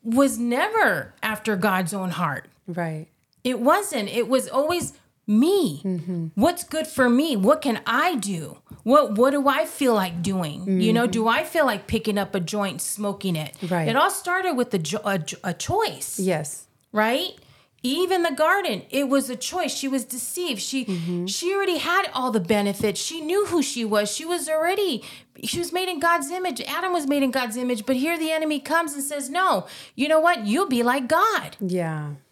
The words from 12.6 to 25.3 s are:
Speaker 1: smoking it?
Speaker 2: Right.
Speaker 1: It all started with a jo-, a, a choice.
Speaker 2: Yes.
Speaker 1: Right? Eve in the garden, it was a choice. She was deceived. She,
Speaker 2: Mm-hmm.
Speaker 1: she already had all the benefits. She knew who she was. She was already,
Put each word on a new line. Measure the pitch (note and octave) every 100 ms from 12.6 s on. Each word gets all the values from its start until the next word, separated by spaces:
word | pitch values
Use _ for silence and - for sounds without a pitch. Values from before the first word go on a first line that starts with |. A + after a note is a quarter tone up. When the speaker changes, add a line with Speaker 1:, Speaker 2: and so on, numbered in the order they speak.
| G3+ C3+
Speaker 1:
smoking | - - G#3 - F#3+
it? | E3 D3+ - F3
Speaker 2:
Right. | F3 D#3+
Speaker 1:
It | A#3
all | F4+
started | G4 - F4+ F#4 C4+
with | A#3+
a | G3
jo-, | D#3 F3+
a, | G3+ G3 D#3 -
a | F#3+
choice. | E3 - F#4 A4 - - -
Speaker 2:
Yes. | F#3+ D#3+ D3+ - - _ _
Speaker 1:
Right? | G#3 A3 C4 F4+ - _ _ _ _
Eve | B3 D4 F4+
in | F#4
the | E4+
garden, | C#4 D#4 G4 F4+ G3+ -
it | C4 C#4+
was | C#4 A#3+
a | B3
choice. | - F4+ D#4
She | - C4+
was | C4
deceived. | A3+ B3 - - F4 A3
She, | - C4+
Speaker 2:
Mm-hmm. | G#3+ F#3 E3 F3 F3+
Speaker 1:
she | G3 F4
already | G4 G4 E4
had | C4+ F4+ F#4+
all | - B3+
the | A3
benefits. | E3+ G#3 G3+ G3 G#3+ F#3+
She | - E4
knew | D4+ F#4 G4
who | E4+
she | C#4 A#3+
was. | A3 G#3 G#3
She | -
was | D#4+ F4 C#4
already, | D#4 E4 G4 G4 A#3+ - - _